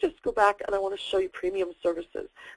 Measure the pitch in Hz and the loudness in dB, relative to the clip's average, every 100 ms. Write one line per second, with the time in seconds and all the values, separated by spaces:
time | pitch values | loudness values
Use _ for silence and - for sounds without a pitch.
0 | 339 - 247 226 202 202 - 196 196 196 | 0 -2 -2 4 4 4 -2 0 0 -4
1 | - 196 190 - 180 190 175 - 175 170 | 0 0 0 -2 -4 0 -2 0 -2 -2
2 | 170 - - - - | -6 -10 -10 -14 -18